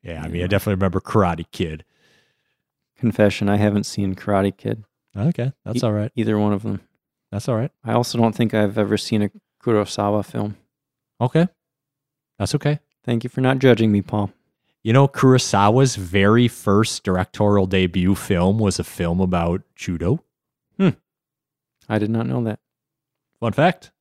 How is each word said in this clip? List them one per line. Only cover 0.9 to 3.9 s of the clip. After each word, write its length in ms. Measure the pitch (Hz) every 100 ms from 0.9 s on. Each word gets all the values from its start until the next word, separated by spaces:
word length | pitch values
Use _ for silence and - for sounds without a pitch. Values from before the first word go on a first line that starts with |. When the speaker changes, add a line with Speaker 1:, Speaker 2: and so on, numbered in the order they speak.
| 87
Speaker 1:
Karate 440 | - 113 92 82 85
Kid. 320 | - 87 78 - _ _ _ _ _ _ _ _ _ _ _
Speaker 2:
Confession, 520 | 117 - 104 - 101
I 80 | 101
haven't 280 | 104 104
seen 300 | 101